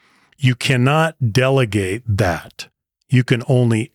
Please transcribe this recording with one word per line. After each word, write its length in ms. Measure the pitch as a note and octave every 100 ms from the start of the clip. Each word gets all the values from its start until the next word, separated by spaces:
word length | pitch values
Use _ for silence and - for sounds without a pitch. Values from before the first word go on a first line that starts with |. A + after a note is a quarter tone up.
| _ _ _ _
You 160 | B2+
cannot 800 | A#2+ - C3 B2+ D#3 D#3+ - A#2+
delegate 720 | G#2 C3 C3+ A#2+ G#2 F#2 A2 A2+
that. 600 | G2 F#2+ D#2+ - - - _ _ _ _
You 140 | B2
can 180 | - A#2+ -
only 440 | B2 A#2+ A2 A2